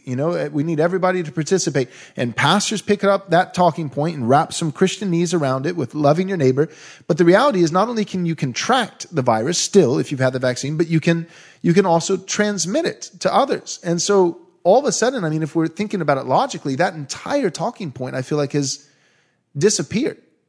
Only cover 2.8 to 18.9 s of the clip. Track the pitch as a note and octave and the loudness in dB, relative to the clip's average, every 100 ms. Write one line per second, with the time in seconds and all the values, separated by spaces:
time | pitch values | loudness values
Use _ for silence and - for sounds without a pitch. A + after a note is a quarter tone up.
2.8 | - G#3 G3 G3 G3 E3 F#3 - F3 D#3 | -2 0 2 0 2 2 2 2 2 2
3.8 | D3+ C#3+ D#3 D#3 A#2 C#3+ D#3 - E3 - | -6 -4 -4 -2 2 4 2 -4 -6 0
4.8 | F#3 - G#3 E3+ F3 E3+ C#3 C3 D3+ F3 | 0 0 -2 0 0 0 0 -2 -4 -4
5.8 | A#2 C#3+ D3 D#3 F#3+ F#3+ C3 B2+ D#3+ - | -6 0 2 2 0 2 2 2 0 -4
6.8 | - - _ D#3+ E3+ F#3+ C#4+ G3+ E3 F3+ | -20 -20 _ 2 6 6 4 2 2 2
7.8 | A3+ A#3 G#3 F#3 F3 D#3+ C3+ A#2 - B3+ | 0 -2 -4 -2 -4 -2 -4 -6 -2 0
8.8 | G#3+ - - D#3+ B2 A2 A2+ F3 - G3+ | 0 -8 -8 -2 0 0 0 -2 2 4
9.8 | C#3+ D#3 C#3 C#3 C3 C3 B2+ B2 C3+ D#3 | 4 2 -2 0 0 0 -2 -2 -6 -4
10.8 | E3+ D#3+ E3+ E3+ E3 - - _ - F3 | 0 2 2 0 -2 -16 -20 _ 2 2
11.8 | F#3+ E3+ - F#3+ F#3 - G#3 G3+ D#3+ C4 | 4 2 0 -4 -4 -2 -2 -2 -2 -2
12.8 | E4+ - - F3+ - G3 C4 F3 - - | -2 -6 -14 -6 0 0 0 -2 -8 -10
13.8 | F3+ E3+ - G3+ F3 E3+ - _ E3+ A3+ | -6 -4 2 2 2 0 -16 _ 2 4
14.8 | C#4+ - A#3 C4+ E3 D#3 D#3 E3 D#3+ D#3+ | 2 0 -2 -2 -4 -2 -2 -2 -2 -4
15.8 | G#3 G3 D3+ C3+ B2+ C#3+ C4 E3 D3 C3+ | -6 -2 0 -2 0 0 0 -4 -6 -2
16.8 | F#3 E3 C#3 - - C#4+ A3 - G3 - | -2 -2 -12 -12 -4 -2 -2 -2 -6 -6
17.8 | F3+ - B2+ C3+ B2+ D3 C#3+ D3 C3+ - | -12 -10 -8 -8 -4 -2 -2 -2 -4 -6
18.8 | _ | _